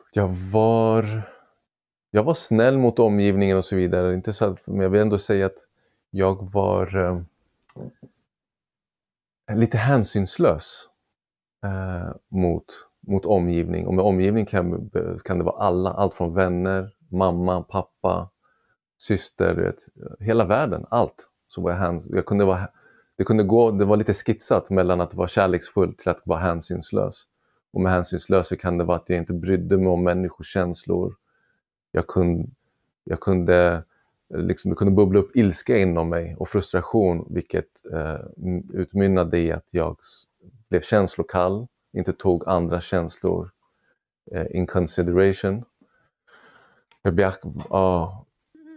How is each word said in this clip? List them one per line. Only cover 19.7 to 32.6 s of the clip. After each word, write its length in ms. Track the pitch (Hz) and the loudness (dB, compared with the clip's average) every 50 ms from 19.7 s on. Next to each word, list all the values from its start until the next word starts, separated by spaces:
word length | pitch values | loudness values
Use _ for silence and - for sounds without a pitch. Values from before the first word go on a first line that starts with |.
| - - _ _ _ - - - - - | -4 -6 _ _ _ -20 -20 -18 -16 -8
hela 240 | 101 110 113 117 104 | -2 0 2 2 2
världen, 420 | 87 107 127 151 117 85 - - - | 2 2 0 0 0 -4 -6 -6 -2
allt. 380 | 113 120 104 - - - - _ _ _ _ _ | 0 0 0 -2 -4 -10 -20 _ _ _ _ _
Så 120 | - - | -10 -6
var 100 | 85 87 | -4 -4
jag 80 | 87 92 | -2 -2
häns-, 300 | 95 87 87 80 - - - | -2 -2 -4 -4 -6 -6 -4
jag 120 | 95 87 | -4 -2
kunde 180 | - 101 101 101 | 0 0 2 2
vara, 240 | 95 92 90 98 - _ _ _ _ _ _ _ _ _ | 2 2 0 -2 -8 _ _ _ _ _ _ _ _ _
det 80 | - 98 | -4 0
kunde 180 | - 113 110 104 | 2 2 2 4
gå, 260 | 92 110 117 117 113 | 4 6 6 6 6
det 140 | 104 98 104 | 4 2 2
var 120 | 98 107 | 4 4
lite 180 | 104 98 - 98 | 2 2 0 -2
skitsat 560 | - - - 107 - - - 117 92 - - | -2 -2 -2 -2 -2 0 0 0 0 0 0
mellan 300 | 98 92 90 90 90 90 | 0 2 2 2 2 0
att 140 | 87 - - | 0 -2 -4
vara 140 | 90 90 85 | -4 -4 -2
kärleksfull 680 | - 107 98 92 87 87 - - - 101 92 85 - | 0 2 2 2 2 0 -2 -2 0 0 0 0 0
till 140 | - - 92 | -4 -4 -4
att 120 | 85 - - | -4 -2 -2
vara 120 | 85 85 80 | -4 -2 -2
hänsynslös. 840 | 90 90 85 82 - - 90 90 82 - 104 101 98 92 - - - _ _ _ _ _ _ _ _ _ - | -2 -2 -2 -4 -6 -8 -10 -10 -8 -6 -2 -2 -2 -2 -4 -10 -18 _ _ _ _ _ _ _ _ _ -4
Och 80 | 95 | -2
med 120 | 92 92 92 | 0 2 2
hänsynslös 560 | 90 87 - 92 85 - - 98 95 87 - | 0 -2 -2 -6 -8 -2 0 0 0 2 0
så 80 | 92 | -4
kan 220 | - - 90 87 87 | -6 -4 -2 -2 -2
det 60 | 85 | 0
vara 120 | 85 87 | 0 -2
att 120 | 85 - - | -2 -2 -2
jag 80 | 92 85 | -2 -2
inte 140 | 82 - 90 | -2 -4 -6
brydde 440 | 85 85 92 95 90 87 87 101 | -4 0 0 0 0 2 2 2
mig 100 | 95 92 | 2 4
om 180 | 92 90 87 90 | 2 2 2 2
människors 420 | 90 87 90 92 87 - - 87 - - | 0 0 0 -2 -4 -6 -10 -12 -6 -4
känslor. 640 | 98 90 87 87 - - - 90 90 92 92 95 - _ _ _ _ _ _ _ _ _ _ _ _ _ _ | -4 -2 -4 -4 -8 -6 -4 -2 -2 -2 -4 -8 -12 _ _ _ _ _ _ _ _ _ _ _ _ _ _
Jag 140 | - 85 - | -6 -6 -6
kun-, 440 | - - 92 87 87 85 85 82 - - _ | -2 0 0 0 2 0 -2 -4 -8 -12 _